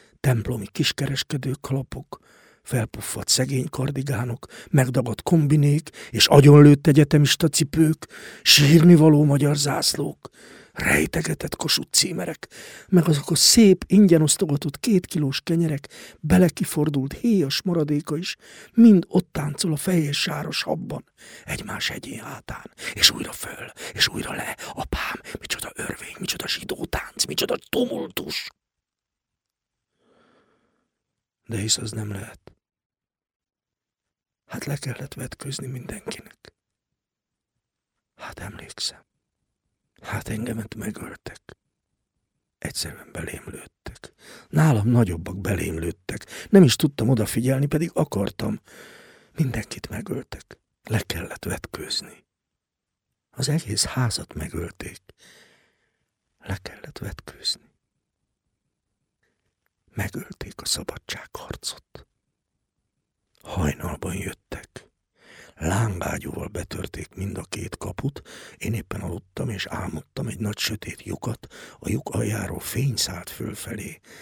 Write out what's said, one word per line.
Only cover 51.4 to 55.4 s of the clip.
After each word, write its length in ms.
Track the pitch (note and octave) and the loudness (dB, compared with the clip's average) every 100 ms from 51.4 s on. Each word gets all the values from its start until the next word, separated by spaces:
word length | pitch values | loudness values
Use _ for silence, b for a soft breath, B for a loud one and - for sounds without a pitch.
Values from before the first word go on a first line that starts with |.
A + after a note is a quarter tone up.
vetkőzni. 800 | - F#2 - - - - - - _ _ _ _ _ _ _ _ _ _ _ | -8 -8 -10 -14 -10 -8 -10 -16 _ _ _ _ _ _ _ _ _ _ _
Az 180 | - - | -6 -2
egész 360 | D#3 - G#2 | -2 -2 -4
házat 500 | - - A#2+ - - | -4 -2 -2 -4 -10
megölték. 640 | D#2 D#2+ - - - - - - b b b | -10 -8 -8 -10 -12 -16 -16 -20 b b b